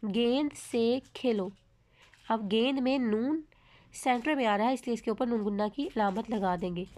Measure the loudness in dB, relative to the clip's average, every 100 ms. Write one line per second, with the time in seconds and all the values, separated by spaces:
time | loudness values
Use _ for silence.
0 | -4 0 2 2 0 -4 -6 0 2 0
1 | -2 -4 0 0 -2 -8 _ _ _ _
2 | -20 -20 -4 -2 0 2 2 2 2 2
3 | 2 2 0 -2 -4 _ _ -20 -20 -8
4 | 0 0 2 2 2 4 2 0 -2 -4
5 | -2 -2 0 0 0 0 -2 -2 -6 0
6 | 0 0 -4 -2 0 0 -2 -4 -8